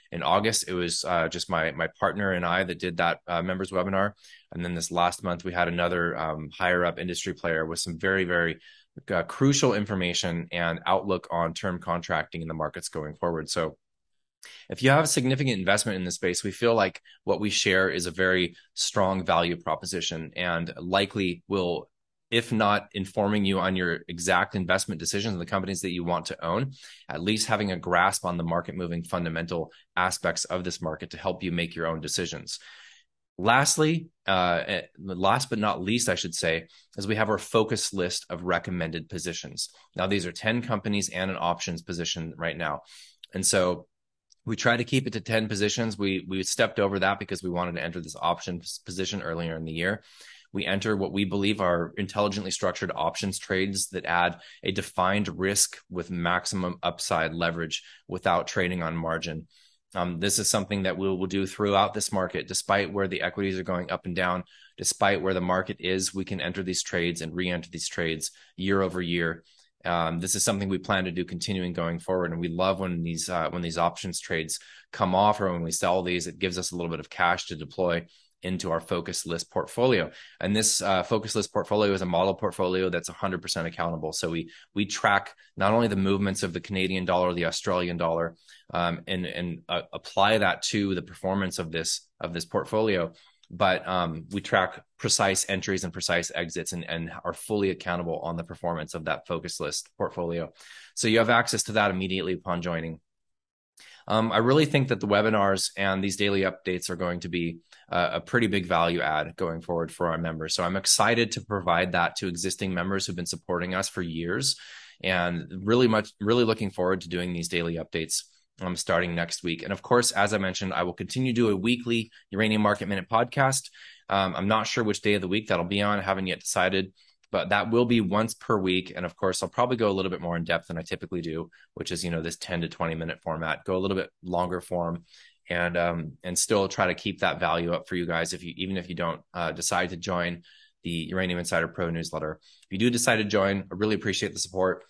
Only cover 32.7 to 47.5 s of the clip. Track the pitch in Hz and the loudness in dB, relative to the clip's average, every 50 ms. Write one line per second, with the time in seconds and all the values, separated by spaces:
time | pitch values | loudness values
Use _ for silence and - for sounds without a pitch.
32.7 | - - - - - - _ _ _ _ _ _ _ - 92 110 120 131 143 - | -20 -20 -20 -20 -20 -20 _ _ _ _ _ _ _ -2 4 6 6 6 6 4
33.7 | - - 156 156 170 165 170 - _ _ - - 98 92 90 87 85 82 - - | 4 4 4 4 2 0 -2 -6 _ _ 0 2 2 4 4 4 2 2 0 0
34.7 | 101 87 - - _ - 90 95 92 87 95 98 110 131 131 - 120 107 107 104 | -2 -4 -4 -6 _ -14 -10 -8 -4 0 4 4 4 4 2 0 -2 0 0 0
35.7 | 85 85 90 98 113 120 120 110 90 - - 87 82 - - 82 80 82 82 - | 0 0 0 0 0 0 2 0 0 0 -2 -6 -4 -2 0 0 0 0 -2 -6
36.7 | - - - _ - 101 98 98 110 107 110 104 107 95 - - - 113 110 113 | -18 -20 -20 _ -12 -8 -4 -2 0 2 2 2 0 -2 -2 0 2 2 2 2
37.7 | 120 104 - - - 98 90 90 - - - - 90 82 87 90 87 85 - - | 0 -2 -4 -4 -2 -2 -2 -2 -2 -4 -6 -8 -10 -6 -2 0 0 0 0 -2
38.7 | 90 87 82 82 78 85 78 - - 85 82 87 82 - - 69 67 - - - | -4 -4 -4 -4 -4 -6 -8 -8 -10 -8 -6 -6 -8 -8 -10 -10 -8 -8 -8 -8
39.7 | - - - _ - - 90 95 101 98 85 90 85 - - 110 113 123 117 120 | -10 -18 -20 _ -6 -4 -2 0 0 0 -2 -4 -6 -4 -2 -2 0 0 -2 -2
40.7 | 113 101 - 110 104 101 95 - - 90 92 95 92 - - 85 87 85 - 95 | -4 -2 -2 -2 -2 -2 -2 -2 -2 -2 -2 -2 -2 0 0 0 0 0 -2 -6
41.7 | 87 82 82 - 87 85 82 - - 87 80 82 - - 82 82 73 80 82 76 | -6 -6 -6 -8 -6 -6 -4 -4 -4 -4 -6 -8 -6 -4 -4 -4 -4 -2 -2 -4
42.7 | 73 71 - - - - - - _ _ _ - - 95 92 - - 95 90 90 | -4 -4 -8 -12 -20 -20 -20 -20 _ _ _ -10 -6 -2 0 2 4 4 4 4
43.7 | 90 85 - _ _ _ _ _ _ _ _ _ _ _ - 110 113 - - 123 | 2 -2 -6 _ _ _ _ _ _ _ _ _ _ _ -6 -6 -4 0 4 4
44.7 | 117 117 120 - 139 127 131 120 107 110 - - 113 110 110 104 107 98 104 104 | 4 4 2 0 0 0 0 0 -4 -6 -4 0 2 2 2 2 0 2 2 2
45.7 | - 120 113 113 101 95 101 98 95 92 - 90 95 95 92 - - - 113 98 | 2 2 0 -2 0 0 0 0 0 0 -2 -2 -2 -2 -2 0 2 2 2 2
46.7 | - - 101 98 101 95 92 95 101 98 101 - 98 90 95 90 | 4 2 2 2 2 2 2 2 2 0 -2 -6 -6 -6 -4 -2